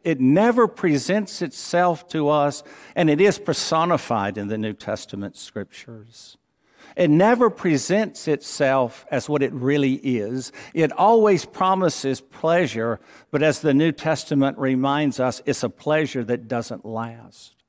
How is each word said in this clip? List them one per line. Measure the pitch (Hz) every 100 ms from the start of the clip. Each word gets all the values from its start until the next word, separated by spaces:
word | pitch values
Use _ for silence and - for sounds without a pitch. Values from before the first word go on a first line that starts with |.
It | 170 143
never | 127 165 233 240 220
presents | - 180 143 143 208 196 -
itself | 160 - - 175 180 160 -
to | 165 147
us, | 151 143 143 - - - -
and | 160
it | 147
is | 202 -
personified | - - - 160 170 160 - 113 101 101
in | 101
the | 110
New | 107
Testament | 104 - 107 - 101 98 -
scriptures. | - 107 98 - - 113 110 - - _ _ _ _ _ - -
It | 170
never | 156 208 240 233
presents | - 180 139 - 202 196 - 160
itself | 143 - - 135 135 120 - -
as | 135 -
what | 147
it | 135
really | 131 131 147 139
is. | 135 131 120 104 131 123 - -
It | 165 156
always | - 196 226 214 180
promises | - - 185 190 175 - 135 127
pleasure, | _ - 160 175 147 113 117 110 _ - -
but | 143
as | 156 -
the | 156
New | 135 165
Testament | - 156 151 - 143 135 -
reminds | 135 131 139 143 147 127
us, | 127 - -
it's | 131
a | 113
pleasure | - 151 156 147 131
that | 113 120 113
doesn't | 120 113 104
last. | 107 113 117 117 107 - - _